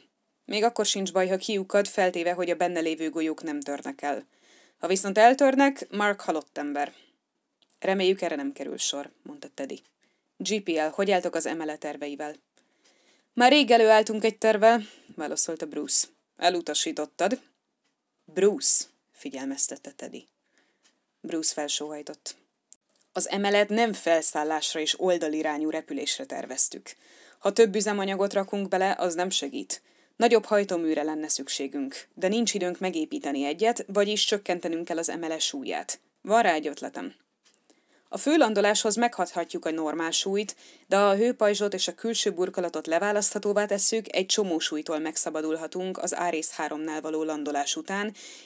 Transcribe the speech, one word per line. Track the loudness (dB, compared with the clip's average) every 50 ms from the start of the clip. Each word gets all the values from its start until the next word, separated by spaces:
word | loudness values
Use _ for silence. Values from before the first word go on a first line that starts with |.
| _ _ _ _ _ _ _ _ _
Még | -6 -2 0 0
akkor | 0 0 0 -2
sincs | 0 0 -2 -2 -2
baj, | 0 0 0
ha | 2 0
kiukad, | -2 -2 -2 -2 -2 -2 0 0 0 2
feltéve, | 2 2 2 2 2 2 0 -2 -2 -2
hogy | -2 0 -2
a | 0
benne | 0 0 -2 0 -2
lévő | -2 -2 -2 -4 -4 -6
golyók | -4 -4 -4 -4 -4 -6 -8
nem | -8 -8 -6
törnek | -6 -8 -8 -8 -8 -10 -10 -6
el. | -4 -4 -4 -6 -8 _ _ _ _ _ _ _ _ _ _
Ha | -8 -2
viszont | 0 2 2 2 2 4
eltörnek, | 8 8 8 8 6 4 4 4 4 4 2 2 -2 -10 -8
Mark | -4 0 0 0 0 -2
halott | -4 -4 -4 -4 -4 _ -10
ember.” | -8 -6 -6 -4 -4 -4 -6 -8 -16 _ _ _ _ _ _ _ _ _ _ _ _ _ _ _ -6
„Reméljük, | -2 -2 0 2 2 2 2 2
erre | 0 -4 -4
nem | -4 -6 -6
kerül | -8 -8 -10 -10 -8
sor”, | -6 -4 -4 -6 -6 -10 -14 _ _ -20
mondta | -20 -18 -18 -18 -16 -12
Teddy. | -10 -10 -10 -10 -14 _ _ _ _ _ _ _ _ _ _ _
„G | -8 -4 -2 -2 -2 -2
P |
L, | -2 -2 0 0 -2
hogy | -2 -2 0 2
álltok | 2 0 0 0 0
az | 0 0
emelet | 0 0 -4 -6 -8 -8 -8
terveivel?” | -8 -10 -8 -8 -10 -10 -10 -10 -10 -12 -12 -16 _ _ _ _ _ _ _ _ _ _ _ _ _ _ _ _ _ _ 2
„Már | 6 6 8
rég | 8 8 6 8
előálltunk | 8 8 8 10 8 8 6 4 0 0 0
egy | -2 0
tervvel”, | 2 2 2 4 6 6 6 6 4 0 -6 -18 -20 -20 -18 -12
válaszolta | -10 -8 -4 2 2 2 2 0 -6 -8
Bruce. | -8 -8 -8 -2 2 2 2 2 2 _ _ _ _ _
„Elutasítottad.” | 0 2 2 2 2 -4 -2 -2 -2 -2 -2 -4 -6 -6 -6 _ -2 -2 -2 -2 -4 _ _ _ _ _ _ _ _ _ _ _ _ _ _ _ _ _
„Bruce”, | -8 -2 2 2 2 2 2 2 4 4 4 2 0 _ _ _ _
figyelmeztette | -18 -14 -14 -12 -10 -8 -8 -6 0 2 2 2 0 -2 -12 -18
Teddy. | -16 -14 -14 -14 -14 -16 -20 _ _ _ _ _ _ _ _ _ _ _ _ _ _ _ _ _ _ _
Bruce | -10 -8 -4 -2 0 0 0
felsóhajtott. | -2 -4 -4 -4 -6 -6 -8 -12 -14 -14 -16 -16 -14 -12 -14 -14 _ _ _ _ _ _ -20 -20 -20 _ _ _ _ _ _
„Az | 0 2 2 2
emelet | 2 0 0 2 4 2 2 2
nem | 2 0 0 0 0
felszállásra | -2 0 2 2 4 6 4 4 4 0 -2 -2 -2 -2 -4 -4 -4
és | -2 -4 -2 0
oldalirányú | 0 0 0 0 0 -2 -4 -2 -2 -4 -2 -2 -4 -4
repülésre | -4 -6 -8 -8 -8 -6 -4 -4 -4 -6 -6
terveztük. | -10 -10 -10 -10 -4 2 2 2 2 2 -4 -14 -16 -18 _ _ -20 -20 -20 -20 -20 _
Ha | _ -2 0 6
több | 6 6 6 6
üzemanyagot | 2 2 2 0 0 -2 -2 0 0 0 0 0
rakunk | -2 -4 -2 -4 -4 -4
bele, | -2 0 0 2 0 0
az | 0 -2 -2 -2
nem | -2 -2 -2
segít. | -2 -4 -4 -4 -8 -8 -6 -6 -6 -6 _ _ _ _ _ _ _
Nagyobb | 2 2 4 4 4 2
hajtóműre | 2 0 0 2 0 -2 -2 0 0 0 0 -2
lenne | -2 -4 -2 0
szükségünk, | 2 2 2 0 -4 -6 -6 -6 -6 -6 -6 -6 -6 -8 -10 -12 _ -8
de | -2 0
nincs | 0 2 2 0 0 0
időnk | -2 -2 -4 -4 -4
megépíteni | -6 -4 -4 -4 -6 -4 -6 -6 -6 -4 -4 -2 -2
egyet, | -2 -2 0 0 0 0 0 -4
vagyis | -2 0 0 2 2 2 0 0
csökkentenünk | 0 0 -2 -2 -4 -4 -4 -2 -4 -4 -4 -4
kell | -4 -4
az | -2 -2 -2
emelet | -2 -4 -6 -6 -4 -4
súlyát. | -4 -4 -6 -6 -8 -6 -6 -6 -4 -6 -6 -8 _ _ _ _
Van | -2 2 2 4
rá | 4 4 2
egy | 0 -2
ötletem. | -6 -8 -8 -10 -10 -10 -10 -10 -10 -12 _ _ _ _ _ _ _ -20 -20 _ _ -20 _ _ _ _ _ _ -8
A | -4
főlandoláshoz | -2 2 4 4 4 4 4 4 2 4 4 4 2 2 2 2
meghathatjuk | 2 2 0 0 -2 -4 -4 -4 -6 -6 -6 -6 -6 -4
a | -4
normál | -4 -4 -4 -4 -4 -4 -4 -2
súlyt, | -2 -2 -2 0 -2 -2 -2 -4 -8 _ -14 -20 -20 -12 _
de | 0 2
ha | 4 4 4
a | 4
hőpajzsot | 4 2 2 2 2 2 2 2 2 -2 -2 -2
és | -2 -4
a | -4 -6
külső | -4 -4 -4 -2 0 -2 -2 0
burkolatot | 0 -2 -2 -2 -2 -4 -4 -4 -4 -4
leválaszthatóvá | -2 0 0 0 2 2 2 2 2 2 0 0 0 0 0 0
tesszük, | 0 2 2 2 2 2 0 -4 -2 -2
egy | -2 0
csomó | 0 0 0 0 0 0 -2
súlytól | -2 -2 -4 -4 -6 -4 -4 -4
megszabadulhatunk | -4 -2 2 2 0 2 0 -4 -4 -2 -4 -4 -6 -8 -8 -6 -6 -6 -6
az | -2 0 0 0
Árész | 2 0 -2 0 2 2 2
háromnál | 2 0 -6 -6 -6 -6 -6 -6 -6 -6
való | -6 -4 -4 -2 -2
landolás | -2 -4 -6 -6 -4 -4 -4 -4 -4 -6
után, | -8 -6 -6 -6 -6 -6 -6 -8 -12 -18 -18 -18 -20 -16